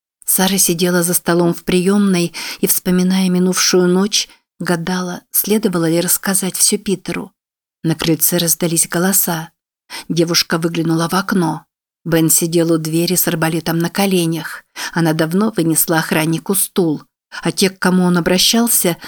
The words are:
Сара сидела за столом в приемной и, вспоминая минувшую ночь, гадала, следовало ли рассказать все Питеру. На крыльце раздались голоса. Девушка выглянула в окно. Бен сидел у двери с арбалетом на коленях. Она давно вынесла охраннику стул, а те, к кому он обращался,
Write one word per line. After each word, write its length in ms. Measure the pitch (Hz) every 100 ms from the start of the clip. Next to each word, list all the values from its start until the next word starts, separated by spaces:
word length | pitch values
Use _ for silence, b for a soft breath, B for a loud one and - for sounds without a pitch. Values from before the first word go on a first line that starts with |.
| _ _ -
Сара 320 | - 190 190
сидела 460 | - 165 180 180
за 100 | 175
столом 400 | 175 - 175 170
в 80 | 170
приемной 680 | - 180 180 202 202 175 170 B B B
и, 60 | 190
вспоминая 600 | - - 180 180 190 190
минувшую 580 | 180 185 180 - 185 180
ночь, 420 | 180 208 - - b b -
гадала, 640 | 175 175 165 185 180 180 -
следовало 580 | - - 214 214 175 165
ли 120 | 170
рассказать 560 | 175 - - 190 190 -
все 200 | - 208
Питеру. 560 | - 185 - 175 - _ _ _ _ _
На 100 | 160
крыльце 440 | 160 165 156 - 175
раздались 500 | 170 - 175 170 -
голоса. 600 | 175 185 202 - 165 160 _ _ _ - B B
Девушка 500 | 165 170 160 - 165
выглянула 500 | 165 170 160 165 165
в 60 |
окно. 520 | 185 196 196 160 160 - _ _ _
Бен 240 | 165 160 160
сидел 420 | - 170 170 165
у 60 | 165
двери 360 | 156 160 170
с 140 | 180 -
арбалетом 500 | 165 160 160 165 165
на 120 | 170
коленях. 720 | - 196 185 165 165 - - - - B
Она 200 | 175 165
давно 400 | 156 160 185 220 196
вынесла 420 | 165 156 - 160
охраннику 580 | 160 180 160 160 - 190
стул, 480 | - - 165 147 - _ _ B
а 100 | 170
те, 180 | 165 190
к 80 | -
кому 260 | 185 185
он 140 | 180 175
обращался, 800 | 170 180 - 226 233 - 185 165